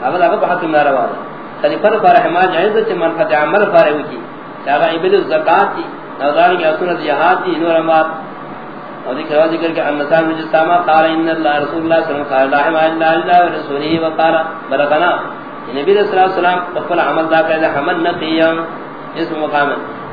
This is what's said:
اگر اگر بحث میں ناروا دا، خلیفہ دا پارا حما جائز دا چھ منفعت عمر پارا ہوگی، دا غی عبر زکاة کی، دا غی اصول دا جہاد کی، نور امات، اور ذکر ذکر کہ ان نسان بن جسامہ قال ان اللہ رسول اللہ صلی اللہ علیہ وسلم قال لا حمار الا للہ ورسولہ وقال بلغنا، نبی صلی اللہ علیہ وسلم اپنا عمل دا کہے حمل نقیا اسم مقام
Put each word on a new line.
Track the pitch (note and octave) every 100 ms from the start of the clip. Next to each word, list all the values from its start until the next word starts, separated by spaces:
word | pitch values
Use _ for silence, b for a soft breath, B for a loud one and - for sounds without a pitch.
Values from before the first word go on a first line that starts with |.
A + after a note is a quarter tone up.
| C3
اگر | F3
اگر | E3+ G#3
بحث | - F3+
میں | E3
ناروا | D3+ C#3+ C3 -
دا، | - - - - -
خلیفہ | D3+ D3+ G#3
دا | A3
پارا | F3+ F3 D#3+
حما | E3+ F3+
جائز | D#3+ G3
دا | G#3+
چھ | G#3 F3+
منفعت | E3 D#3+ D#3
عمر | D3+ D3+ F#3 G3+
پارا | F3 D#3
ہوگی، | D3+ C3+ - - - - - -
دا | C#3+
غی | E3 D#3+
عبر | F#3 G3+ D#3+
زکاة | D#3 D3+ F3+ G3+ -
کی، | E3+ - - -
دا | C#3 D#3+
غی | F3 F3+ D#3+
اصول | D3+ F3+
دا | E3 D3+
جہاد | C#3+ E3 F3+ F#3
کی، | D#3
نور | E3 E3
امات، | D#3+ D#3+ - - - - - - - - - - -
اور | C3
ذکر | D#3 D3+ D#3+
ذکر | E3 E3 E3
کہ |
ان | D3 D3
نسان | C#3+ D#3+ D#3+
بن | D#3+
جسامہ | D#3+ D#3+ D#3+ F3 D#3+
قال | D#3+ D#3+
ان | D#3+ E3
اللہ | D#3+ D3+ D3
رسول | D3 E3
اللہ | D#3+
صلی | E3 D#3
اللہ |
علیہ |
وسلم | C#3+ C#3+
قال | C3+ C3+
لا | C#3+ D3+
حمار | D#3+
الا | D#3+ D#3+ E3 E3
للہ | F3 F3
ورسولہ | F3 D#3 D3 C#3+ D3+ E3 D#3+
وقال | D#3 D#3+ E3 D#3+ - -
بلغنا، | C3+ C#3+ D3+ F3 C#3+ - - - - - C3
نبی | D3
صلی | G3+
اللہ | G3 F#3
علیہ | F#3
وسلم | F3 F3+ F3+ - D3+
اپنا | - E3+ C#3+
عمل | D3+ D#3+
دا | D#3+
کہے | D#3+ D#3+ D#3+ D3
حمل | D#3 F3
نقیا | E3+ F3 D#3+ D#3+ D#3+ E3 E3 - - - - D3+
اسم | E3 D#3
مقام | D3+ C#3+ C#3 A#2+ - - -